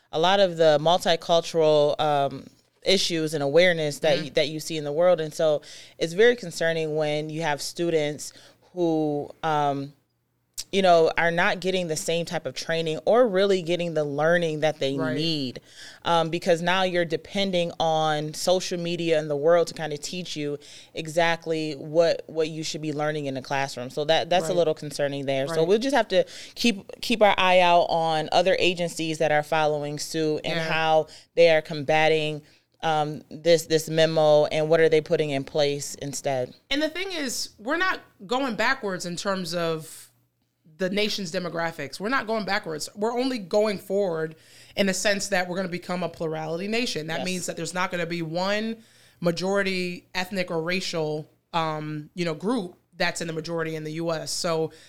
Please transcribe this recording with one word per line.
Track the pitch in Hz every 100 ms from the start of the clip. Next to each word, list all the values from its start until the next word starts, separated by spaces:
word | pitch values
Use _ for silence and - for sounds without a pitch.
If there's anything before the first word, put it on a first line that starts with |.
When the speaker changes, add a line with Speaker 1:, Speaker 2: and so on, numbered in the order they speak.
| _
Speaker 1:
a | 151
lot | 175 202
of | 190 165
the | 160 147
multicultural, | 160 180 196 165 - 170 - 165 156 151 147 -
um, | 151 143 139 135 - _ _ _ -
issues | 190 - 165 156
and | 156
awareness | 143 156 185 165 151 139
that | 160 139
Speaker 2:
Mm-hmm. |
Speaker 1:
y-, | 135
that | - 147
you | 156
see | - 160
in |
the | 147
world. | 147 180 170
And | 156
so | - 160 147 - - - -
it's | 165
very | 175 240 240
concerning | 175 - 165 165 156 151
when | 151 151 156
you | 151
have | 160 143
students | - - 170 160 147 147 - - - _ _
who, | 180 170 160 151 147 - -
um, | 160 151 143 139 139 - _ _ _ _ _ - -
you | 196
know, | 190 170 160 -
are | 170
not | 170 196 180
getting | 185 185 175
the | 151
same | - 165 165
type | 165 135
of |
training | - - 165 165 156 -
or | 226 247
really | 185 202 190
getting | 165 175 175
the | 156
learning | 147 143 160 175 165 151
that | 156 151
they | 139 139
Speaker 2:
Right. | 156 143
Speaker 1:
need, | 165 151 131 - - - - -
um, | - 170 160
because | 170 196 165
now | 175 185
you're | 190 175 170
depending | 160 - 202 196 175 170 -
on | 165 156 156 151 151
social | 151 - 185 - 180
media | 170 175 165 156
and | 156
the | 143
world | 156 175 165
to |
kinda | - 156 170
teach | - 180 170 151
you | 147 143 - - -
exactly | - 160 156 165 165 165 160 156
what, | 139 156 156 165 143 -
what | 156 160
you | 160
should | 156 160
be | 156
learning | 143 151 151 139
in |
the | 135
classroom. | - 139 135 - 127
So | 151
that, | 147 160 165
that's | 175 170
a |
Speaker 2:
Right. | 180
Speaker 1:
little | 156
concerning | 156 151 - 143 143 135
there. | 135 143
So | 165
Speaker 2:
Right. | 165
Speaker 1:
we'll | 220
just | 269 269
have | 220
to | 185 165 - -
keep, | - 233 196 - -
keep | - 226
our | 208 -
eye | 185 185
out | 175 175 -
on | 165 160 156 156
other | 175 180 180
agencies | 170 175 170 - 165 156
that | 156
are | 151
following | 147 160 151 151 147 147
suit | - 156 156 151
and | - 165
Speaker 2:
Yeah. | 160
Speaker 1:
how | 160 160 160 151 - _
they | - 170
are | 156
combating, | - 151 139 156 156 156 151 151 - _ _ _
um, | 165 156 151 151 -
this, | 156 160 165 160
this | 156 156
memo | 160 160 160 151 151 151
and | 156 156
what | 160
are | 160
they | 156
putting | 151 160 151
in | 139
place | 139 156 143 143 - -
instead. | 143 131 139 131 127 - _
Speaker 2:
And | 277
the | 311
thing | 320 381
is, | 339 269 - - -
we're | 214 330
not | 370 - - _ 190
going | 247 277 196
backwards | 233 269 202 180 175
in | 170
terms | 202 190 170
of | 170 165 160 156 - - _ _ _ _ _ 165 _
the | 185
nation's | 202 214 208 180
demographics. | 185 180 165 165 160 139 -
We're | 202
not | 262 208
going | 220
backwards. | 185 202 170 151 -
We're | 202 220 240
only | 262 254
going | 175 208 214 196
forward | - 196 196 160 160 160 _ - - -
in | 196
the |
sense | 185 214 196 -
that | 185 180
we're | 175
gonna | 185
become | 175 - 180
a | 170
plurality | - 160 156 156 170 202
nation. | 226 240 - -
That | -
Speaker 1:
Yes. |
Speaker 2:
means | 180 185 170
that | 170
there's | 160
not | 180 185
gonna | 175 165
be | 175
one | 160 170 190 208 226 226 _ _ _ _
majority | 170 165 185 202 190 185 180 175 -
ethnic | 185 185 196 180
or | 165
racial, | 160 185 185 170 151 151 147 _ _
um, | 170 160 156 151 151 151
you | 180 170
know, |
group | 156 185 254 180 - _ 170
that's | 175 -
in | 170
the |
majority | 160 165 170 160 160
in |
the | 156
U | 160 165
S. | 160 151
So | - 175 160 156 -